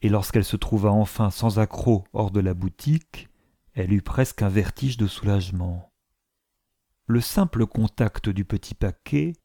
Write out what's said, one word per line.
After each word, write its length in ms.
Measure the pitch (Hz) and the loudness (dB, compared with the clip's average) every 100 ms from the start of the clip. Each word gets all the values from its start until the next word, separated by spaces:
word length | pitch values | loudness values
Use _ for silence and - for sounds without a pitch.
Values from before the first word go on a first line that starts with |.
Et 80 | 110 | 2
lorsqu'elle 360 | 104 - 110 | 2 2 0
se 120 | 95 104 | 0 -2
trouva 340 | - 110 104 | 0 2 4
enfin 400 | 107 101 - 104 | 4 2 0 -2
sans 280 | - 113 104 | 0 0 2
accroc 460 | 107 - 123 104 - | 0 0 2 2 0
hors 160 | 107 101 | -4 0
de 100 | 101 | 0
la 140 | 92 | 0
boutique, 720 | 90 95 - 143 160 - - - _ _ _ _ | 0 -4 -4 0 0 -2 -16 -20 _ _ _ _
elle 180 | - 92 | -6 0
eut 100 | 101 | 0
presque 380 | - - 131 - | 0 0 0 0
un 60 | 101 | 0
vertige 480 | 98 95 - 135 120 | 2 0 -2 -4 -2
de 100 | 101 | -4
soulagement. 840 | - 104 101 92 92 90 87 - _ _ _ _ _ _ _ _ _ _ _ - | -2 0 0 -2 -4 -4 -6 -12 _ _ _ _ _ _ _ _ _ _ _ 0
Le 140 | 117 | 0
simple 460 | - 208 185 113 110 | 2 2 2 2 0
contact 640 | - 110 - 110 - 107 | 0 -2 0 -2 0 -2
du 140 | 98 | -2
petit 300 | - 107 - | -2 -4 -6
paquet 600 | - 98 - - 147 165 165 | -4 -4 -4 -4 -2 -2 -6